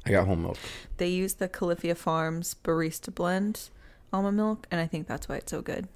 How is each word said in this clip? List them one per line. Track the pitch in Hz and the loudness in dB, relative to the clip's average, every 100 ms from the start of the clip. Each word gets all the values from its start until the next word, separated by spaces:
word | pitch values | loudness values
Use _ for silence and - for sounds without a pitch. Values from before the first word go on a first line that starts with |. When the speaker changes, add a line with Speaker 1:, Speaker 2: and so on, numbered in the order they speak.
Speaker 1:
I | - | 4
got | 98 95 | 6 6
whole | 85 | 4
milk. | 87 90 - - - - | 2 -4 -8 -12 -10 -2
Speaker 2:
They | 180 | 0
used | 180 190 - | 2 0 0
the | 185 | -4
Califia | - 180 170 170 165 | 0 0 0 0 0
Farms | - 160 160 165 170 - | 2 2 0 -2 -4 -4
Barista | - 165 160 - - | 0 2 2 -2 -8
Blend | - 175 185 208 214 - - - - - | -2 0 2 0 -2 -8 -18 -20 -20 -4
almond | 190 196 202 | 0 2 2
milk, | 214 214 - | 2 -2 -2
and | 170 | -2
I | 165 | -2
think | 160 - | -4 -4
that's | 120 - | -6 -6
why | 139 | -8
it's | - | -6
so | 160 | -6
good. | - - 185 | -4 -6 -6